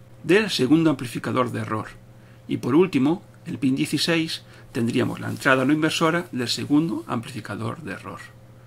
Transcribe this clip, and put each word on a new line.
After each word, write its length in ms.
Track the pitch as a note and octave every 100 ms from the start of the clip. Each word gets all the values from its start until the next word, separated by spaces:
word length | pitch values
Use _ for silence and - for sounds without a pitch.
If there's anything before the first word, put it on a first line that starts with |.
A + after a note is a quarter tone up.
| - -
del 260 | - F#3+ G#3+
segundo 400 | - B2+ D#3 D#3+
amplificador 640 | C#3+ B2 C3+ B2 A#2 A#2+
de 100 | A2+
error. 260 | A2 G#2+ - - - - - - -
Y 100 | A#2
por 180 | C3+ C#3+
último, 480 | F#3 C#3+ C3+ F3+ - - -
el 120 | A2+
pin 180 | C3+ C3+
dieciséis 680 | D3+ D3+ - E3 D#3+ - - - -
tendríamos 480 | C3+ A#2 B2 G#2+ A2+
la 100 | A2+
entrada 360 | A2+ D3 C3 C3
no 80 |
inversora 540 | D3+ D#3 - E3 E3+ F3
del 160 | B2 A#2
segundo 560 | - A2+ D3 E3 D4+ E4+
amplificador 720 | C3 - - - G#2 A2 -
de 120 | D3+
error. 260 | F#2 G2 - - - - -